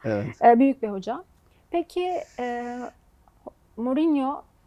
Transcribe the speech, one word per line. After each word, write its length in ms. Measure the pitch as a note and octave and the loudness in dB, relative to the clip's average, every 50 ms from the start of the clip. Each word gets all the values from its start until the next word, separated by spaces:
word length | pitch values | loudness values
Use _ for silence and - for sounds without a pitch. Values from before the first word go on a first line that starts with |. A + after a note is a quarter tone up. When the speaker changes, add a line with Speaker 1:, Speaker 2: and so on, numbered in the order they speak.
| - | -4
Speaker 1:
Evet. 220 | - - G2+ G#2 A#2+ - - - | -2 -2 -2 -2 -6 -2 4 6
Speaker 2:
Ee, 140 | A#3 A#3 A#3 | 8 8 8
büyük 240 | C4+ C#4 C4 - | 6 4 2 0
bir 60 | A3+ G#3 | -6 -6
hoca. 360 | G3+ F#3+ F#3+ G#3 A#3+ E4 F#4 _ _ _ _ _ _ _ _ - | -6 -8 -6 -8 -8 -8 -10 _ _ _ _ _ _ _ _ -4
Peki, 400 | - F4 E4+ - - F4+ F4+ F4+ F4+ E4+ - - - - | -4 -4 -4 -4 -6 -4 -4 -2 -4 -6 -8 -10 -10 -8
e, 400 | B3 A#3+ A#3+ A#3+ A#3+ A#3+ A#3+ B3 A#3+ - - _ _ _ _ _ _ _ _ _ - - - _ _ _ - | -8 -6 -6 -8 -8 -8 -10 -10 -12 -14 -16 _ _ _ _ _ _ _ _ _ -20 -20 -20 _ _ _ -10
Mourinho 680 | G#3+ A#3 B3+ C4 D4+ D#4+ E4 D4+ C#4 C4 C4+ C#4+ - - _ _ _ _ | -6 -4 -2 0 0 2 2 2 0 0 -2 -6 -8 -12 _ _ _ _